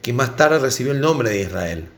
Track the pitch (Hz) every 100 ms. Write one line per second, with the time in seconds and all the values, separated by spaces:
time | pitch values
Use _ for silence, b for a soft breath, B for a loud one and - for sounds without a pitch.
0 | - 120 120 - 151 156 131 123 127 139
1 | 151 147 113 101 92 92 87 85 80